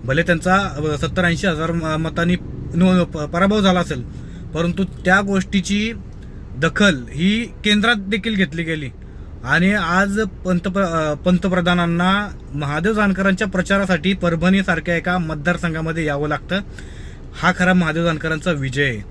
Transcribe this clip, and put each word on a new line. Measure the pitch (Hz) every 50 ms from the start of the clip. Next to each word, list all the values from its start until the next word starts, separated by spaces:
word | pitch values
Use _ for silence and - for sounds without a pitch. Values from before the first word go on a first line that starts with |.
| -
भले | 120 131 151
त्यांचा, | 170 160 175 165 - 180 185
अ, | 196 202 185 - 143 156 156 151 139
सत्तर | 143 160 - - 180
ऐंशी | 175 170 160 - 196
हजार | 165 151 160 165
म-, | 170 165 160 160 156 156
मतांनी | 160 160 151 - 170 175 180 175 - - - - - - -
नो-, | 165 180 185 185 180 175
प-, | - - 160
पराभव | 151 147 139 170 190 196 208 214
झाला | 196 190 180 180
असेल, | 170 - 160 127 117 - - - - - - - - - -
परंतु | 156 165 175 175 - 196
त्या | 170 - - - 180 185 196
गोष्टीची | 208 196 196 190 185 - - 196 175 - 202 202 208 220 233 208 - - - - - - - - - - - 123
दखल | 143 165 160 - 208 202 170 135 120 113
ही | - 135 165 190 208 226 240
केंद्रात | - - - - 214 208 208 196 226 240 214
देखील | 196 190 202 220 185 226 220
घेतली | 196 190 175 139 165 170
गेली. | 160 165 156 147 127 - - - - - - - - - - -
आणि | 120 139 160 175 190 208
आज | 214 180 160 175 185 196 196 196 208
पंतप्र-, | 220 202 - - - 185 185 175 - 196 180 196 196
अ, | 175 165 165 156 156 151
पंतप्रधानांना | 147 - 185 180 175 - 196 180 185 170 170 175 175 175 170 170 170 175 185 190 202 208 202 - - - - -
महादेव | 143 151 139 147 151 165 202 220
जानकरांच्या | 208 214 202 190 180 190 196 190 180 220 202
प्रचारासाठी | - 185 175 - 196 196 196 185 190 165 143 185 196
परभणीसारख्या | 185 - 175 165 165 165 185 190 196 190 - 175 160 156 - 175 165
एका | 160 180 180 185
मतदारसंघामध्ये | 175 156 156 147 143 175 175 175 - 170 160 160 160 160 165 165 165
यावं | 147 143 143 147 151
लागतं. | 151 143 - - 175 196 208 - - - - - - - - - - - - - - -
हा | - 175 180 -
खरा | 180 180 185
महादेव | 185 175 160 151 160 170
जानकरांचा | 170 160 151 139 160 156 156 151 180
विजय | 170 143 135 135 123 135 143
आहे. | 135 120 104 95 -